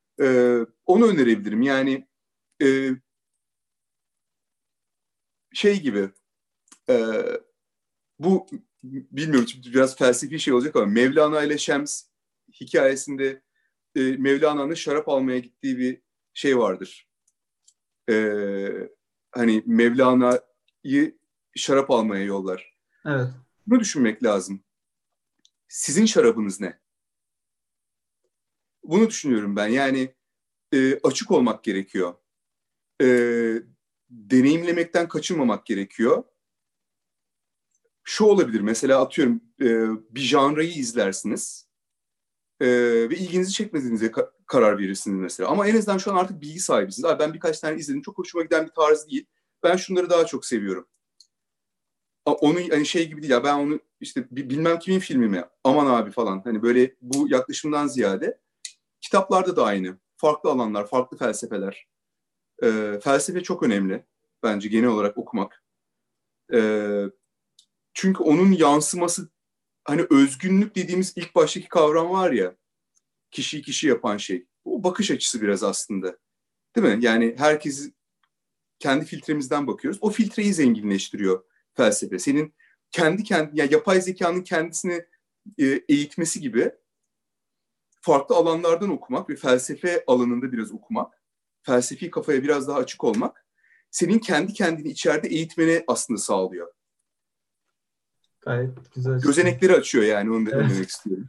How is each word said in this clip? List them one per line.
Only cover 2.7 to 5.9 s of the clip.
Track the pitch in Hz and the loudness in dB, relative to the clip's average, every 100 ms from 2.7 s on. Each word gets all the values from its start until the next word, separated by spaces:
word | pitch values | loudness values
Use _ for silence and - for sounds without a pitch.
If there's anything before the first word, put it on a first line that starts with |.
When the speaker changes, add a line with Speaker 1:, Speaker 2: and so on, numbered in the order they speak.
| 135 135 131 _ _ _ _ _ _ _ _ _ _ _ _ _ _ _ _ _ _ _ _ _ _ _ _ _ | 2 0 -4 _ _ _ _ _ _ _ _ _ _ _ _ _ _ _ _ _ _ _ _ _ _ _ _ _
Speaker 1:
şey | - 202 202 | -2 0 2
gibi, | 143 | 0